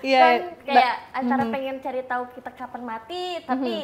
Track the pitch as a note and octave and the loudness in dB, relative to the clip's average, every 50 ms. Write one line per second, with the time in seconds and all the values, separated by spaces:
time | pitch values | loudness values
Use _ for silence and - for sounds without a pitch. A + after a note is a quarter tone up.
0 | - C4+ C4+ C4 B3+ B3 A#3+ A#3 F3+ - - - - C#4 C#4 B3+ B3+ A#3+ A3 - | 2 4 6 8 8 8 6 4 0 -6 -12 -12 -6 4 4 6 6 4 0 -4
1 | - - - B3+ C4 A#3+ C4 C4 C4+ A3+ A3+ C4+ C4+ C4+ C4+ C4 C4+ C#4 B3 B3+ | -8 -8 -6 -4 -2 0 0 0 0 -2 -2 -4 -6 -6 -8 -8 -8 -6 -6 -6
2 | B3+ B3+ B3 B3 B3 B3 - C4 - - B3+ - B3+ A#3+ - A#3+ B3 A#3+ A3+ A3+ | -6 -4 -4 -6 -6 -8 -12 -16 -16 -16 -14 -14 -14 -14 -12 -12 -10 -10 -10 -10
3 | - - F4 F4+ F4+ F4+ F4 E4 - - B3+ C4 C4+ B3 A3 G#3 | -10 -10 -8 -8 -6 -6 -8 -8 -4 -4 -4 -2 -2 -4 -4 -4